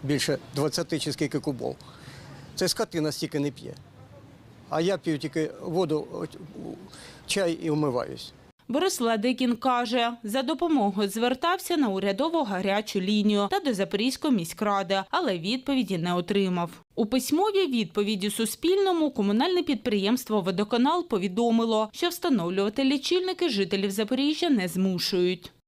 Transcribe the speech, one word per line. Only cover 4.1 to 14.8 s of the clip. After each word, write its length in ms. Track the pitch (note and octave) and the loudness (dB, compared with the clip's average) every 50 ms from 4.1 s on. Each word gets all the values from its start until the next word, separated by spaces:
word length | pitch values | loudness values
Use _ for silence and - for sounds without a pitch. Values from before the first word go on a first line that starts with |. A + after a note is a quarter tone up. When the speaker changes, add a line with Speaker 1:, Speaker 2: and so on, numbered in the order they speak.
| - - - - - - - - - - - - | -20 -20 -20 -20 -20 -20 -20 -20 -20 -20 -10 -4
Speaker 1:
А 120 | D3+ D#3 | -2 0
я 160 | E3 F3+ G3 E3+ | 0 0 0 0
п'ю 200 | - F3 D#3 C#3 | -2 -2 -2 -2
тільки 340 | C3 D3+ C#3 D#3+ D#3 D3 - - | -4 -4 -2 -2 -4 -4 -6 -10
воду, 460 | - - D#3 F3 F#3 D3+ D#3 D3+ - - - F3 - D#3 - - F#3 - - - - - - - - - - - - - - - - - | -8 -4 0 0 0 2 0 -2 -2 -6 -8 -8 -8 -8 -10 -14 -18 -16 -14 -12 -12 -12 -12 -12 -16 -20 -20 -20 -20 -20 -20 -20 -8 -4
чай 320 | - G3+ G3 E3+ E3 - - | -2 0 0 0 0 -2 -2
і 60 | E3 | -2
вмиваюсь. 640 | D3 D3+ D3+ D3 A#2+ B2 - - C2 - - - - - - - - _ _ - | 0 2 2 0 0 -2 -4 -4 -8 -12 -14 -16 -18 -20 -20 -20 -20 _ _ -4
Speaker 2:
Борис 320 | A#3+ C#4+ F4+ F#4+ - - | -2 0 0 0 0 0
Ладикін 540 | A#3+ A3+ A3+ A3 G3+ B3 B3+ B3+ C4 A#3+ A#3+ | 0 0 0 2 2 0 0 2 2 0 0
каже, 560 | A#3 - C4 B3 A#3+ A#3+ A3 A#3 B3+ A#3 A#3 A#3+ A#3 - | 0 0 0 2 2 0 0 0 0 0 0 -2 -6 -8
за 180 | G#3+ G3+ C4+ C4+ | -4 -2 -2 0
допомогою 680 | A#3+ D#4+ - F4 E4+ D#4 C#4 G#3 G3+ F#3 G3 G#3 G3 | 0 -2 0 2 2 4 4 4 2 2 2 0 0
звертався 680 | F#3+ A3+ A3+ B3 C4 C4 - E4+ F4+ F#4+ - - F4 D4+ | 0 0 2 0 0 2 2 0 0 0 0 -2 2 2
на 100 | C#4+ A3 | 2 2
урядову 560 | F#3+ F#3+ F#3+ G3+ G3 F#3+ C#4 D#4+ E4 E4 C#4+ | 2 0 0 0 0 2 0 0 2 0 0
гарячу 580 | G#3 G3+ F3+ F#3+ G3 G3 G#3 G#3+ - - G3+ | 0 -2 -2 0 0 0 0 -2 -2 -2 -2
лінію 460 | F#3 F#3+ G#3+ G#3 G3+ G#3+ G#3 G3+ G3+ G3 | 0 2 2 4 4 4 4 4 2 2
та 80 | - G4+ | 0 0
до 140 | G4 C#4+ A#3 | 0 0 0
Запорізької 600 | F3+ G3 - - G3+ A3 C4 C4 - - D#4 C4 | 0 -2 0 0 0 0 0 -2 0 2 2 2
міськради, 680 | G3+ E3 E3 - - G#3+ G#3+ G3+ G3 | 2 2 -2 -4 -2 0 0 2 0